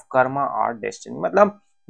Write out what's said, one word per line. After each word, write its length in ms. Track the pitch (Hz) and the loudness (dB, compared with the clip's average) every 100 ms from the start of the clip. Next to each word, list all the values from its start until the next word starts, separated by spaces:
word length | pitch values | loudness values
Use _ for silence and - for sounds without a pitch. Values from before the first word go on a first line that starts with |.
| - 131 | 0 2
karma 320 | 131 139 139 110 | 2 2 -2 0
or 120 | 107 | -2
destiny, 420 | 117 104 - 110 | -2 -8 -10 -14
मतलब 500 | 127 170 185 202 202 _ _ | -6 -2 4 2 2 _ _